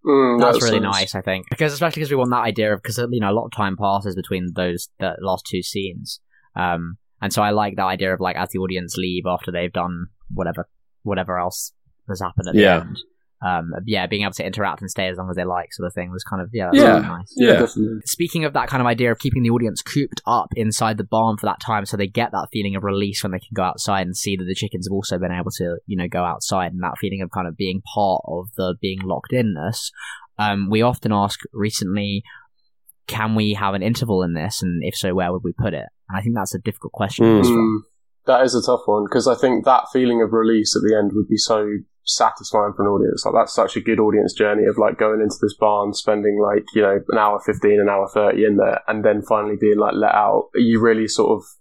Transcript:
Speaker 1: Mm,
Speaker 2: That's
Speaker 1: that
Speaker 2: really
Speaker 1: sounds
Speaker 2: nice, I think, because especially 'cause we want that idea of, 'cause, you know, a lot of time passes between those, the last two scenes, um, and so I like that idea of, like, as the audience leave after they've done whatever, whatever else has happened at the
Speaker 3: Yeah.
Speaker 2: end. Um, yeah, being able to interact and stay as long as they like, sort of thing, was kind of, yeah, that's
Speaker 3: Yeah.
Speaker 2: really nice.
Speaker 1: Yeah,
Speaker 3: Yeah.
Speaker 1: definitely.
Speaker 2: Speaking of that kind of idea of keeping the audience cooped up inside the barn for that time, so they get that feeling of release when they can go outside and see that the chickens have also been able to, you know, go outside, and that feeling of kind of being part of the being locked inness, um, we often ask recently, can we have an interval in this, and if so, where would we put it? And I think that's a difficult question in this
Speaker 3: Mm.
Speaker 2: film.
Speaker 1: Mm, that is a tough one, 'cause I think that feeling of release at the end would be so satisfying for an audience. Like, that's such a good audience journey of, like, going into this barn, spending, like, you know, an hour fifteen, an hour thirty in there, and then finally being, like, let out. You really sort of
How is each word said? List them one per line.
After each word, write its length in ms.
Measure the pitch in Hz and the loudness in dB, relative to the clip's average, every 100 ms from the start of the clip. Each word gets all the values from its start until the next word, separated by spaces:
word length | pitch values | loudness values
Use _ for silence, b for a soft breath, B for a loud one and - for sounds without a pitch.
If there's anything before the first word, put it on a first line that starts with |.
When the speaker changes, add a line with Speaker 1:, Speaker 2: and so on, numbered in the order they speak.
| 160 | 4
Speaker 1:
Mm, 340 | 139 127 120 | 4 6 6
Speaker 2:
That's 180 | 120 120 | 4 4
Speaker 1:
that 40 | 120 | 2
Speaker 2:
really 120 | 107 | 0
Speaker 1:
sounds 140 | 98 98 | 0 -2
Speaker 2:
nice, 180 | 95 | -2
I 60 | 98 | -4
think, 240 | 95 95 - | -4 -4 -4
because 220 | - 156 | -2 -2
especially 300 | 143 165 156 | 0 -2 -2
'cause 80 | 151 | -2
we 60 | 139 | 0
want 140 | 123 | 2
that 120 | 123 | 0
idea 280 | 117 110 107 | 0 0 0
of, 100 | 101 | 0
'cause, 160 | - 110 120 | -4 -4 -2
you 100 | 120 | 0
know, 100 | 101 | 0
a 20 | |
lot 120 | 107 117 | 0 -2
of 60 | |
time 240 | 110 101 92 | -4 -4 0
passes 380 | 101 98 101 | 0 0 -2
between 380 | 92 - 95 90 | -6 -4 -4 -4
those, 340 | 85 90 87 - _ | -2 -2 -4 -10 _
the 160 | 95 - | -6 -4
last 260 | 95 92 - | -4 -4 -4
two 100 | 95 | -6
scenes, 580 | - 98 95 87 - - _ _ _ | -4 -6 -6 -10 -12 -14 _ _ _
um, 420 | - 90 85 85 95 _ _ | -4 -2 -2 -6 -12 _ _
and 120 | 101 | -4
so 100 | 110 | 0
I 80 | 104 | 2
like 260 | 104 104 98 | 2 -2 -2
that 80 | 92 | -2
idea 260 | 92 95 | -2 -2
of, 60 | 92 | -2
like, 160 | 92 82 | -2 -4
as 140 | 90 | -6
the 80 | 92 | -4
audience 380 | 92 92 85 - | -4 -6 -6 -6
leave 280 | 92 90 90 | -4 -4 -2
after 240 | 90 - | -4 -4
they've 220 | 87 87 | -6 -4
done 340 | 90 87 87 90 _ - | -4 -6 -6 -12 _ -10
whatever, 360 | - 87 85 - _ _ _ | -6 -4 -6 -10 _ _ _
whatever 360 | 107 95 92 90 | -6 -4 -2 -4
else 340 | 90 - - _ _ _ - | -4 -6 -12 _ _ _ -12
has 120 | 92 | -8
happened 280 | 92 92 90 | -4 -4 2
at 60 | |
the 60 | 107 | 6
Speaker 3:
Yeah. 200 | 101 85 | 8 6
Speaker 2:
end. 160 | 85 - - _ _ _ | 0 -12 -14 _ _ _
Um, 300 | 92 87 82 - 101 | -4 -4 -4 -10 -4
yeah, 220 | 104 90 | -4 -2
being 140 | 104 | -4
able 100 | 101 | -4
to 120 | - | -4
interact 360 | 92 101 101 73 | -8 -4 -4 -4
and 100 | 95 | -8
stay 160 | - 95 | -4 -4
as 100 | 90 | -4
long 140 | 92 | -6
as 60 | 90 | -6
they 80 | |
like, 280 | 90 87 82 | -4 -4 -6
sort 140 | - 90 | -10 -8
of 80 | |
thing, 160 | - 90 | -6 -8
was 140 | 90 | -10
kind 180 | - 98 | -8 -8
of, 60 | 92 | -6
yeah, 180 | 117 92 | -4 2
that's 100 | 277 | 6
Speaker 3:
Yeah. 120 | - 85 | 6 6
Speaker 2:
really 60 | 85 | 0
nice. 260 | 87 101 - | -8 -10 2
Speaker 1:
Yeah, 100 | 233 | 4
Speaker 3:
Yeah. 60 | 180 | 6
Speaker 1:
definitely. 400 | 117 - 107 110 | 2 0 -4 -4
Speaker 2:
Speaking 400 | - - 170 170 | -8 -4 -4 -2
of 80 | 151 | -2
that 120 | 139 123 | -2 -2
kind 140 | 135 | 0
of 80 | 123 | 0
idea 240 | 117 120 | 2 0
of 80 | 113 | 0
keeping 240 | - 123 | -2 0
the 60 | 120 | 2
audience 300 | 117 113 - | 2 0 -4
cooped 400 | - 147 135 - - | -4 -2 -2 -6 -2
up 220 | 117 85 - | 0 0 -2
inside 420 | 110 107 113 107 | -2 0 -2 -2
the 60 | |
barn 320 | 98 110 113 104 | -2 2 2 0
for 100 | 104 | -4
that 140 | - | -4
time, 260 | - 110 98 | -4 -4 -2
so 100 | 104 | -2
they 120 | 98 | -2
get 240 | 110 117 | -2 -2
that 160 | 98 - | -4 -4
feeling 220 | 107 101 | -4 -4
of 80 | 98 | -2
release 400 | 101 98 101 101 | -2 -2 -2 -4
when 80 | 101 | -6
they 80 | 92 | -6
can 160 | - | -6
go 80 | 104 | -2
outside 440 | 90 - - 98 90 | -2 -2 -2 -2 -2
and 100 | 90 | -4
see 200 | 104 95 | -4 -4
that 60 | |
the 120 | 90 95 | -4 -4
chickens 320 | 107 90 90 | -6 -6 -4
have 40 | |
also 260 | 98 - 90 | -4 -4 -4
been 100 | 90 | -4
able 220 | 90 90 | -4 -6
to, 240 | - 87 85 - | -6 -6 -6 -6
you 100 | 95 | -6
know, 120 | 87 | -4
go 160 | 90 | -4
outside, 480 | 87 - - 95 87 | -4 -4 -4 -2 -2
and 100 | 90 | -4
that 160 | 90 - | -6 -4
feeling 220 | 101 95 | -6 -4
of 80 | 90 | -6
kind 160 | 98 87 | -6 -6
of 100 | 80 | -4
being 240 | 95 95 - | -4 -4 -4
part 280 | - 101 90 - | 0 0 0 -2
of 220 | 85 95 - | -8 -8 -4
the 180 | 92 87 | -4 -2
being 160 | 98 95 | -6 -6
locked 280 | 95 85 - | -4 -6 -2
inness, 600 | 127 113 80 82 117 - B B B B - | 0 0 -2 -4 -6 -10 B B B B -4
um, 280 | 104 98 98 | -2 0 0
we 140 | 107 | 2
often 300 | 120 127 117 | 2 2 0
ask 260 | 104 101 - - | 2 0 -2 -12
recently, 720 | 113 104 - 95 101 101 101 B B B _ _ _ _ _ - | -4 -4 -2 -4 -2 -2 -4 B B B _ _ _ _ _ -10
can 280 | 113 110 110 | -4 0 0
we 180 | 104 | 0
have 200 | 101 101 | 0 -2
an 80 | 98 | 0
interval 400 | 98 120 113 95 | -2 -2 0 0
in 120 | 90 | 0
this, 280 | 85 90 - | -2 -4 -4
and 200 | 92 87 | -4 -2
if 120 | 73 - | -4 -4
so, 180 | 98 | -2
where 180 | 90 87 | 0 0
would 100 | 90 | -2
we 80 | 87 | -4
put 220 | - 107 | -2 -4
it? 120 | 76 - _ - | -4 -10 _ -8
And 100 | 95 | -4
I 40 | |
think 120 | 107 | -2
that's 200 | 117 95 | -2 -2
a 40 | 92 | -4
difficult 340 | 110 - - | -6 -8 -14
question 320 | 107 101 - | -6 -4 4
in 140 | 113 110 | 6 8
this 80 | 120 | 6
Speaker 3:
Mm. 40 | |
Speaker 2:
film. 320 | 117 110 107 | 4 2 0
Speaker 1:
Mm, 420 | - _ _ _ - | -6 _ _ _ 2
that 180 | 127 | 4
is 100 | 131 120 | 4 2
a 60 | |
tough 200 | - 123 - | 2 0 2
one, 200 | 104 101 | 0 2
'cause 220 | 131 127 | 2 2
I 60 | 117 | 4
think 280 | 127 120 | 4 4
that 200 | - 123 - | 4 4 4
feeling 280 | 131 127 117 | 0 2 2
of 100 | 110 | 2
release 420 | 113 110 113 107 107 | 2 4 2 2 2
at 60 | |
the 140 | 107 107 | 2 2
end 160 | 101 | 2
would 140 | 101 98 | 0 0
be 80 | 107 | 0
so 320 | - 110 104 104 - _ | 2 0 0 -4 -8 _
satisfying 680 | - - 110 - 104 110 104 | -6 0 0 0 -2 0 0
for 80 | 101 | 0
an 60 | 101 | 2
audience. 340 | 101 - - | 2 2 0
Like, 100 | - | 2
that's 200 | 110 107 | 2 2
such 220 | - 98 117 | 0 0 0
a 40 | |
good 180 | 117 110 | 0 2
audience 320 | 107 104 98 | 4 4 0
journey 320 | - 104 104 | 2 2 4
of, 140 | 104 104 | 2 4
like, 200 | 107 - | 2 4
going 220 | 107 110 | 2 2
into 160 | 107 - | 0 0
this 120 | 104 - | -4 2
barn, 320 | 107 104 101 | 2 2 0
spending, 460 | 104 - 104 104 104 | -2 0 2 2 2
like, 240 | 104 104 - | 2 0 0
you 60 | 110 | 2
know, 200 | 98 98 - | 4 2 0
an 80 | 110 | 2
hour 200 | 107 104 | 2 2
fifteen, 340 | - 95 104 104 | -2 2 4 4
an 80 | 101 | 4
hour 180 | 98 98 | 2 0
thirty 360 | 107 104 - 107 | 2 2 4 4
in 100 | 101 | 4
there, 240 | 95 - - | 2 0 -2
and 160 | 110 | 0
then 160 | 107 104 | 2 2
finally 340 | 101 107 104 107 | 0 0 0 0
being, 160 | 107 104 | 2 4
like, 140 | - | 2
let 200 | - 107 | 2 2
out. 340 | 104 104 107 - | 4 4 2 0
You 260 | - 120 113 | 2 4 4
really 260 | 113 110 110 | 4 2 0
sort 320 | - 110 104 | 0 2 0
of 60 | - - | -2 -20